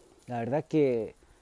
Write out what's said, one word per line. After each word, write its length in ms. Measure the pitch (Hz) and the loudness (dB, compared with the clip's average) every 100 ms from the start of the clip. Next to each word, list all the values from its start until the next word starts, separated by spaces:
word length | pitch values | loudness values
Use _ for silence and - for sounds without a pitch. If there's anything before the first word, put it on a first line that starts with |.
| - _ - | -20 _ -12
la 120 | 120 | -8
verdad 220 | 117 143 | -4 -4
es 40 | |
que 500 | - 156 139 120 104 - _ _ | 0 2 2 2 -4 -10 _ _